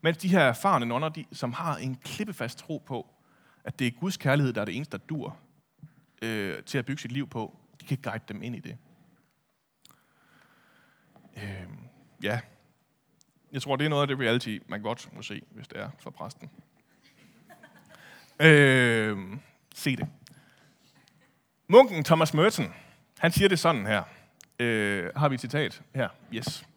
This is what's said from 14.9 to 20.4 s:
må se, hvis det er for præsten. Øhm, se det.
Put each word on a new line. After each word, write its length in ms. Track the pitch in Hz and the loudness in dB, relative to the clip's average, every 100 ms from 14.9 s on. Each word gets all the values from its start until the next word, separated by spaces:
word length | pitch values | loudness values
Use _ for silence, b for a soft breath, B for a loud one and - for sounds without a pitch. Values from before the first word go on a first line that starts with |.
| 120 - | -8 -10
må 80 | - | -16
se, 200 | - 104 - | -14 -14 -16
hvis 160 | 110 - | -20 -16
det 120 | - | -12
er 100 | 101 - | -12 -14
for 100 | - | -18
præsten. 400 | - - - 165 - - _ _ _ _ _ - _ _ - - - - B B B B _ | -14 -14 -14 -20 -20 -20 _ _ _ _ _ -20 _ _ -20 -20 -20 -20 B B B B _
Øhm, 1000 | 156 151 139 131 123 113 107 101 92 110 b b _ - | 8 10 8 6 4 4 0 -4 -8 -14 b b _ -8
se 200 | - 131 | -4 -4
det. 120 | - - - b | -6 -12 -20 b